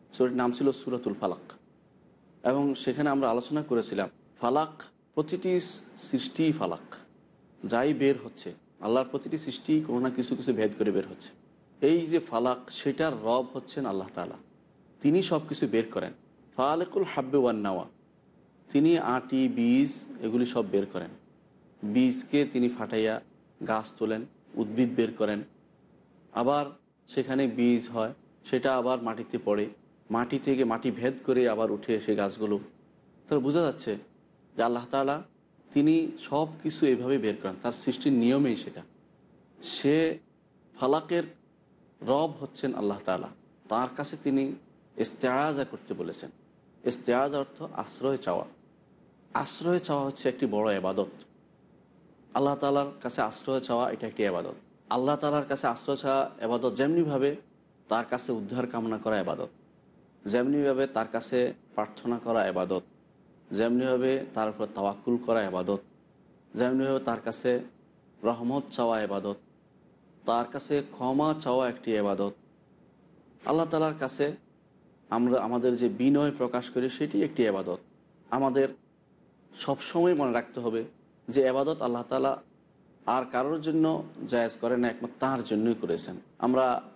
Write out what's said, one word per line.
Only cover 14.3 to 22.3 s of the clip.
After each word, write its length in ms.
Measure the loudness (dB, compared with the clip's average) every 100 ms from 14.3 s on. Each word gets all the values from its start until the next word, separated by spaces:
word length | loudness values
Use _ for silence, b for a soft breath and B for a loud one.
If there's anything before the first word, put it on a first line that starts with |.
| -10 -18 _ _ _ _ -2
তিনি 220 | 4 4
সব 180 | 4 0 -2
কিছু 180 | -2 2
বের 240 | 2 0
করেন। 220 | -4 -6 -10 _ _ -10 -2
ফালেকুল 480 | 2 2 0 0
হাব্বে 340 | 0 -2 0 4
ওয়ান 180 | 4 2
নাওয়া, 300 | 0 -4 -6 -14 _ _ _ _ _ _ -2
তিনি 280 | 4 6 4
আটি, 480 | 2 -2 0 2 2
বীজ, 580 | 4 4 6 4 0 -14 -8
এগুলি 240 | -2 0 2
সব 240 | 0 2
বের 160 | 0 0
করেন। 240 | -4 -10 -14 -20 _ _ _ _ _ -2
বীজকে 520 | 4 4 2 0